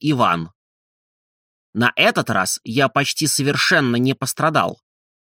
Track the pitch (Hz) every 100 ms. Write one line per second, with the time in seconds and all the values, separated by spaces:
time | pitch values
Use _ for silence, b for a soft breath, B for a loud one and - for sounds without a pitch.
0 | 147 139 104 85 82 _ _ _ _ _
1 | _ _ _ _ _ _ _ 104 120 -
2 | 196 240 131 101 92 - - 117 135 -
3 | 139 - 151 - 139 131 - 175 131 120
4 | 127 135 131 - 156 147 92 - _ _
5 | _ _ _